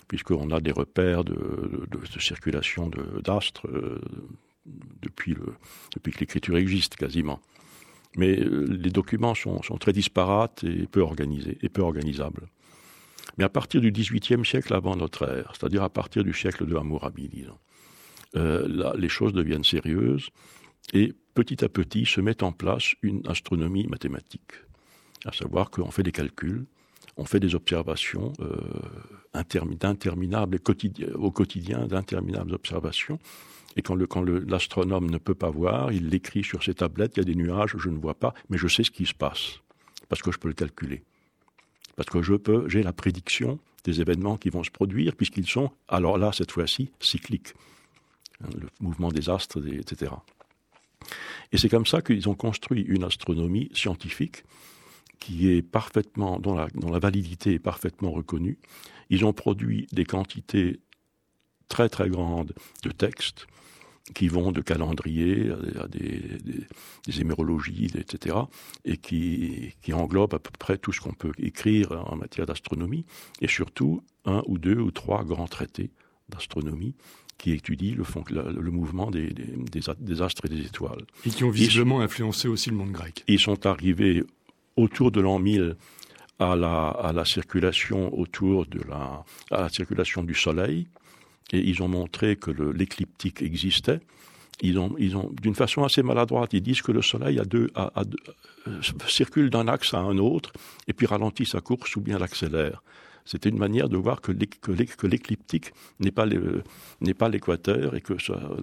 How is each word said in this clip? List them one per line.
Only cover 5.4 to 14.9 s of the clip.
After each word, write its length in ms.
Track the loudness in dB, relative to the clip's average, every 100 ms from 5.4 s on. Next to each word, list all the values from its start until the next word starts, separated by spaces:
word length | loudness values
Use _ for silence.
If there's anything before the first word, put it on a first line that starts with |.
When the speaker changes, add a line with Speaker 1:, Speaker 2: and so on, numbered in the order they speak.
| -6 -12 -16 -20 -14 -10
Speaker 1:
depuis 160 | -6
que 80 | -4
l'écriture 380 | -4 -2 2 2
existe, 380 | 2 2 -2 -4
quasiment. 440 | -4 -2 -2 -4 -10 -20 -20 -20 -20 -20 _ 2
Mais, 220 | 4 4
euh, 260 | 2 2 0
les 220 | 0 2
documents 460 | 2 2 2 2 0
sont, 260 | -2 -4
sont 140 | -4 0
très 160 | 2
disparates 680 | 2 2 2 4 4 2 -2 -4
et 200 | -2 2
peu 160 | 4
organisés, 560 | 4 2 -2 -2 -4 -4
et 80 | -2
peu 120 | 2
organisables. 640 | 0 0 -2 -2 -4 -6 -12 _ _ -20 -20 -20 -20 -20 -10 0
Mais 80 | 0
à 40 |
partir 300 | 0 0 4
du 120 | 4
dix-huitième 500 | 4 0 0 2 2
siècle 300 | 2 0 0
avant 240 | 0 2